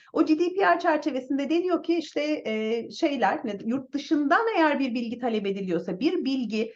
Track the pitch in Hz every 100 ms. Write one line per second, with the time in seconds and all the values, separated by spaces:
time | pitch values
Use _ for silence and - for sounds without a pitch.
0 | - - 294 311 349 370 359 339 349 302
1 | 302 254 254 277 269 330 359 320 320 339
2 | 302 - 294 302 220 220 220 233 226 -
3 | 320 277 196 294 226 202 226 269 - 285
4 | - 302 285 370 453 392 311 254 269 240
5 | 233 240 247 220 196 196 185 170 - 180
6 | 302 359 262 262 226 214 226